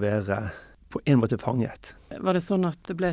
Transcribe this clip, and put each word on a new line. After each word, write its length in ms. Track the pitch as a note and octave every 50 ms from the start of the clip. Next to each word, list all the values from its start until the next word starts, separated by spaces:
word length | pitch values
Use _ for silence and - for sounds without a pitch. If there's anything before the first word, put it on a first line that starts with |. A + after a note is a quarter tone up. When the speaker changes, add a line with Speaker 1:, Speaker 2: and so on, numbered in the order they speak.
Speaker 1:
være 400 | G2+ G2+ G#2 G#2+ G2 G2 G2 G#2 G#2+ G2 - - - - - - - - -
på 60 | - - D3
en 80 | C#3+ B2
måte 200 | A2+ G#2+ A#2+ G#2+ -
fanget. 520 | B2 B2 B2+ A2 - - - - - - - - - - - -
Speaker 2:
Var 140 | F#3+ F#3
det 60 | F3+ E3+
sånn 240 | - G3+ F#3 F3+ E3+
at 100 | D3+ - -
det 80 | - F#3 E3
ble 100 | F#3 F3